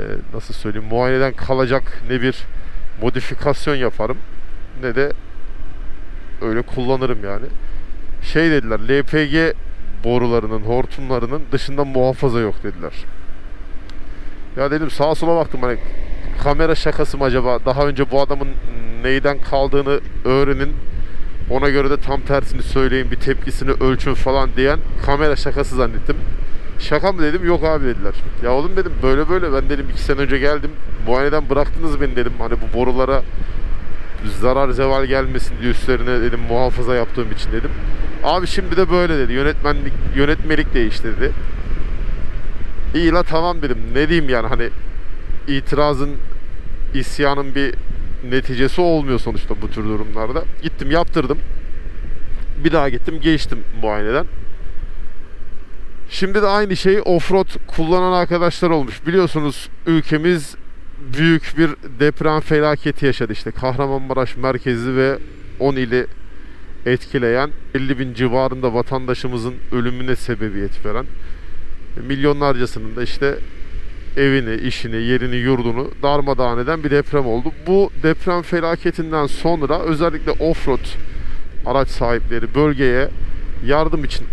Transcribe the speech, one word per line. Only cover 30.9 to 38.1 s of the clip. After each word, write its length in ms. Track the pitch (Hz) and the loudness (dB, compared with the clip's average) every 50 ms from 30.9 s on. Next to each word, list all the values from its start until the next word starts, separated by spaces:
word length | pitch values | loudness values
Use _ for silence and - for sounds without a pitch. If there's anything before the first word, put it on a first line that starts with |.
| - - - | 0 0 2
Muayeneden 420 | - 123 127 139 143 151 156 147 - | 2 2 2 2 2 0 0 0 0
bıraktınız 520 | 139 143 143 - - - - 156 143 - | 2 2 2 2 2 2 2 2 2 2
beni." 140 | 143 131 - | 0 2 2
dedim. 180 | 123 120 117 - - | 2 0 0 0 -2
Hani 140 | 113 117 - - | 0 0 0 0
bu 160 | - - - | 0 0 0
borulara 460 | 120 127 127 120 127 131 127 139 143 - - - - - - - - - - - - - - - - - - - - - | 2 2 2 4 2 2 2 2 2 2 2 0 0 -2 0 0 0 2 2 0 2 2 2 2 2 0 -2 -2 -2 -2
zarar 440 | 95 - - - 127 127 135 139 131 | -2 0 2 2 4 4 4 2 2
zeval 360 | 123 123 135 135 135 135 135 | 2 2 2 2 2 2 2
gelmesin 500 | 127 135 135 131 131 131 123 - - - - | 2 2 0 0 0 2 2 2 2 0 0
diye 100 | 120 123 | 0 2
üstlerine 500 | 113 - - 131 127 120 120 123 123 120 | 2 2 4 2 2 2 2 2 2 2
dedim, 180 | 117 120 120 117 | 2 2 2 2
muhafaza 560 | - 117 117 123 131 123 - 127 120 123 127 | 0 2 2 2 2 2 2 2 2 2 2
yaptığım 360 | 120 117 - - 123 117 107 | 2 0 0 0 -2 0 0
için 200 | 104 - - - | 0 0 0 0
dedim. 200 | - 117 - - - - - - - - - - | 0 0 -2 -2 -2 -2 2 2 2 2 2 0